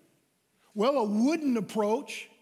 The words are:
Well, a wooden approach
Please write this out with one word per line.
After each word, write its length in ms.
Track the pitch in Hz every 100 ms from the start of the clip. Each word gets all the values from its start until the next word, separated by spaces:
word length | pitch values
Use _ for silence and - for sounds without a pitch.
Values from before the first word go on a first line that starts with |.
| _ _ _ _ _ _ _
Well, 240 | 208 240 285
a 80 | 214
wooden 500 | 208 269 330 285 233
approach 760 | 180 214 208 247 - - - _